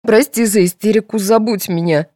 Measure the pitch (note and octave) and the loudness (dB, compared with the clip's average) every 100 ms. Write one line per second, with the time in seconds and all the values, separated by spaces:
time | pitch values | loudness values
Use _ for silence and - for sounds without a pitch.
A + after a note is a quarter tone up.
0 | - G#3+ C#4+ - A3+ G3+ F3+ - G#3 A3 | 2 2 0 -2 0 2 0 0 0 0
1 | G#3 G#3+ F#3+ A3+ A3 G3+ - E3+ E3+ D3+ | -2 -6 0 0 0 -4 -4 -4 0 -2
2 | D#3+ | -2